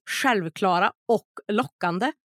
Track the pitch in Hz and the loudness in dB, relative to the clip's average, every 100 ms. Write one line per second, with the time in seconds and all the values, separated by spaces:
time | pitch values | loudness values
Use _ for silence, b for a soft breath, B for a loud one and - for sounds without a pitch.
0 | - - 269 214 165 - 196 175 214 - | -8 -2 0 0 -2 -2 2 2 2 -2
1 | - 220 - - - 214 143 - 180 175 | -2 -2 -2 -14 -4 -2 -2 -4 -4 0
2 | 262 - _ | -2 -4 _